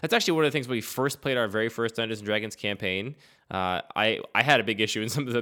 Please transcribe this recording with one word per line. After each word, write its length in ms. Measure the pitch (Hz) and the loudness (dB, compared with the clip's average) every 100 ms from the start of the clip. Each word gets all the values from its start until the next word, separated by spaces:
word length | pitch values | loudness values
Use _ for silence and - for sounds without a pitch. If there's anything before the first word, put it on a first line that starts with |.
That's 120 | 160 | 0
actually 200 | 226 196 | 0 2
one 120 | 160 151 | 2 2
of 60 | |
the 40 | 147 | 2
things 120 | 123 | -2
when 100 | 120 | -4
we 40 | |
first 400 | 104 - 139 - | -4 -2 -2 -2
played 160 | 143 127 | -2 0
our 100 | 113 | 0
very 220 | 107 113 | 0 0
first 260 | - 117 - | 0 -4 -2
Dungeons 240 | 113 110 | -4 -4
and 60 | 104 | -2
Dragons 280 | 104 107 - | -2 -2 -6
campaign. 600 | 107 101 98 92 110 151 - _ - | -4 -2 -2 -2 -4 -10 -18 _ -8
Uh, 320 | 95 92 90 - - | -2 0 -2 -2 0
I, 240 | 107 110 - - | 2 0 0 2
I 80 | |
had 160 | 127 139 | 6 4
a 40 | |
big 160 | 107 107 | 4 0
issue, 200 | 107 110 | 0 0
and 100 | 110 | -2
some 160 | 117 135 | -4 -2
of 60 | 120 | -2